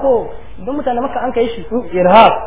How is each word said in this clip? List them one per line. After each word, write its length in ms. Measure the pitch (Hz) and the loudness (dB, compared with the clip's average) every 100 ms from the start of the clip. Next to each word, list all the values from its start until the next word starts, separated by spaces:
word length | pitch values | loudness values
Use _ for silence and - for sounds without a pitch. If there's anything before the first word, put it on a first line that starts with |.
ko 300 | 269 233 180 - - - | 2 0 -2 -10 -14 -12
duk 160 | 190 | -8
mutane 260 | 285 269 240 | -6 -4 -2
maka 200 | 262 247 | -4 -4
an 100 | 240 | -4
kai 140 | 233 233 | -2 -2
shi, 180 | - 170 | -4 -6
mm, 160 | 226 196 | -6 -4
irhab. 400 | 180 180 208 214 - | 2 6 8 6 4